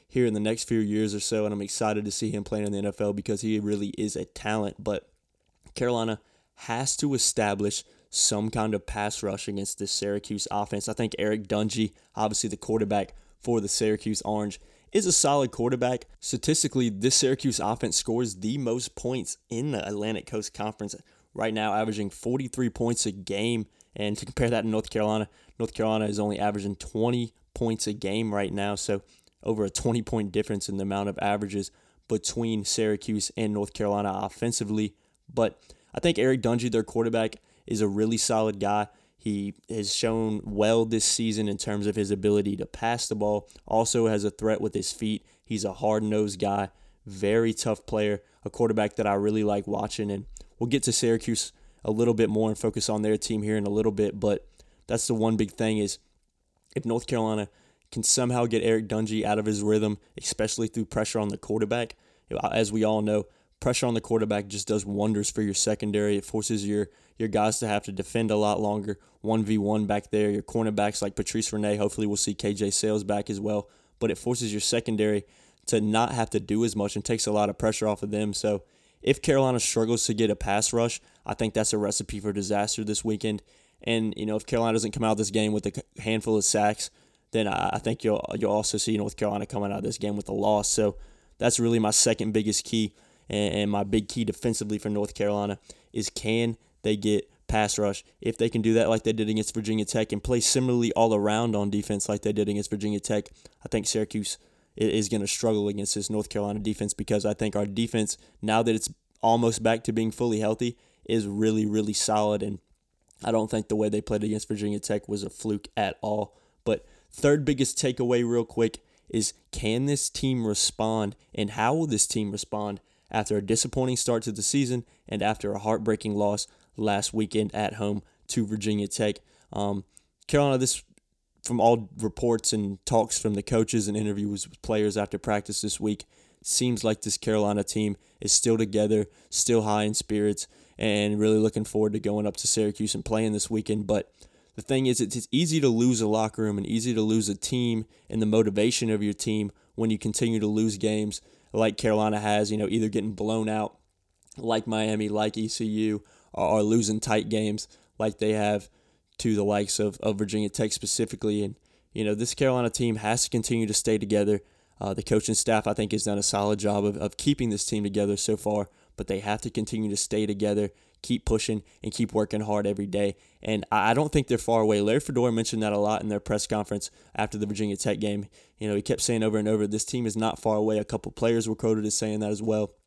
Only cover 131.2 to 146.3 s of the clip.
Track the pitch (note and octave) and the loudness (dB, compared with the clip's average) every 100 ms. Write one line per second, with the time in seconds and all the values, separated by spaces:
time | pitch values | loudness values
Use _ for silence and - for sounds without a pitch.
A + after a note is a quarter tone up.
131.2 | _ _ - A#2+ A2+ A#2 G2+ - G#2+ - | _ _ -4 4 4 4 0 -6 -6 -2
132.2 | A#2+ A2+ - A2 G2+ G2 - A2+ G#2 - | 0 0 0 -2 -2 -6 0 2 2 0
133.2 | A2 G2+ - A#2 A2 A#2 G2+ G#2 G#2+ G2+ | -2 -2 0 0 2 0 0 -2 -2 -2
134.2 | G#2 G2+ - - - A2 G#2 G2+ G2+ G2+ | -4 -4 -8 -12 -4 0 2 0 -2 -4
135.2 | - G#2 - G2+ G#2 - G#2+ G#2+ - _ | -2 -2 -2 -4 -4 -2 -2 -2 -6 _
136.2 | _ _ - - B2 A#2 A2 G#2+ A2 - | _ _ -4 0 0 0 0 -2 -2 -4
137.2 | - G#2+ G#2 G#2 G2 - G#2+ G2+ _ - | 0 2 2 2 0 0 -2 -2 _ -8
138.2 | G#2 - A#2+ A2+ A2 G#2 G#2+ G#2+ G#2 _ | 0 2 4 2 2 2 4 2 0 _
139.2 | - - - A#2 G#2+ G#2 G#2+ G#2+ - G#2+ | -8 -2 2 4 4 2 2 -2 -2 0
140.2 | G#2 G2+ - - - - A2 G#2 G#2 G#2 | 2 0 -4 -14 -20 -4 0 2 2 2
141.2 | G#2+ G#2+ G#2+ G#2+ G#2+ G#2+ G#2+ G#2 G2+ G#2 | 4 6 4 2 -2 0 0 0 -2 0
142.2 | G#2 - - - G#2+ G#2 G#2+ A2 - A2 | -2 -2 -2 2 0 0 -2 -4 -2 0
143.2 | A2 G#2+ - A2 G#2+ G#2+ G2+ G#2 - _ | 2 0 0 -2 0 -2 2 0 0 _
144.2 | - _ _ - - C3+ C3 A#2+ A2+ A#2 | -20 _ _ -12 -2 0 2 2 0 -2
145.2 | - C3 E3+ D#3+ C#3 A2+ B2 A#2 A2 G#2+ | -2 0 2 4 4 4 4 4 2 2
146.2 | A2 | 0